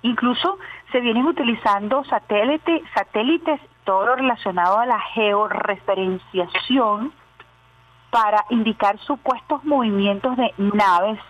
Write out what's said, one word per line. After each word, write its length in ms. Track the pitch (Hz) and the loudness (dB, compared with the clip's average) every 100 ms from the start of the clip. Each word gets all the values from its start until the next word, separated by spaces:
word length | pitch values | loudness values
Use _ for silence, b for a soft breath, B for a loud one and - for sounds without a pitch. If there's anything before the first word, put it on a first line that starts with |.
Incluso 540 | 233 226 247 247 349 392 B B - | -4 -2 -2 0 -2 -4 B B -4
se 80 | 254 | -2
vienen 280 | 240 226 285 | 0 2 0
utilizando 760 | - 240 220 226 202 208 262 | 0 -2 0 0 0 0 -2
satélite-, 800 | 277 233 - 208 233 311 - 320 330 | 0 -4 0 0 2 0 0 -2 -2
satélites, 640 | - 196 214 240 339 330 285 - _ | -4 -2 -2 0 0 0 -4 -6 _
todo 240 | - 190 214 | 0 0 2
lo 80 | |
relacionado 640 | 262 262 233 202 180 175 202 | 0 0 -2 -2 0 2 2
a 80 | 247 | 2
la 120 | 220 | -2
georreferenciación, 2250 | - 226 214 202 208 208 - 196 - 190 190 185 - 185 175 - - 262 220 208 269 - _ _ - _ _ _ _ _ _ | -2 -2 2 2 0 -2 -4 -4 -2 0 0 -4 -4 -4 -2 -4 0 2 2 0 -4 -10 _ _ -20 _ _ _ _ _ _
para 340 | 226 214 214 208 | 0 4 2 2
indicar 480 | 240 220 214 202 208 | 0 0 0 0 0
supuestos 680 | - 285 - 247 - 294 | -4 -4 -2 -4 -2 -4
movimientos 720 | 294 277 226 202 202 196 254 254 | 0 0 2 2 0 0 -2 0
de 140 | 240 - | -2 0
naves 600 | 202 208 196 175 202 214 | 0 2 4 4 2 -4